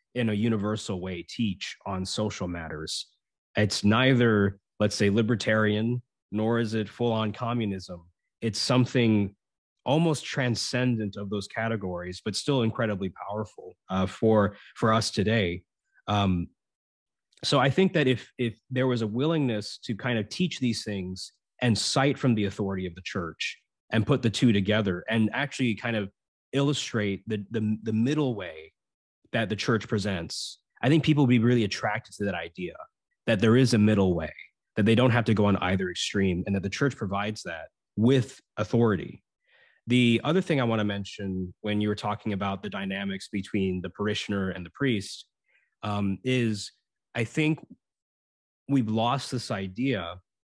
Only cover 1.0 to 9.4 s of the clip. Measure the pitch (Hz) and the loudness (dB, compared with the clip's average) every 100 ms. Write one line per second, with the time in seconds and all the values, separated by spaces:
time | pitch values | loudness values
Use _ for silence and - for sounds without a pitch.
1 | 92 90 85 - 110 92 - - 98 92 | -6 -8 -10 -4 -2 -2 -8 -10 -8 -6
2 | 92 - 107 - 90 85 80 76 78 - | -4 -4 -4 -4 -6 -6 -8 -10 -8 -8
3 | - _ _ _ _ - 104 - 101 110 | -10 _ _ _ _ -2 0 2 2 4
4 | 131 123 120 107 98 98 _ _ 104 - | 6 6 6 6 4 0 _ _ -2 2
5 | 101 101 113 113 - 110 107 107 113 123 | 2 4 2 0 2 2 2 2 0 -2
6 | - _ _ 104 110 117 113 110 104 - | -6 _ _ -2 0 0 0 -2 -4 -2
7 | 120 110 110 101 117 120 107 95 - 87 | 0 0 -2 -4 -4 -2 -2 -4 -8 -16
8 | 85 _ _ _ 113 101 - 127 123 127 | -18 _ _ _ -6 -4 2 2 4 4
9 | 113 107 98 - | 4 4 2 -4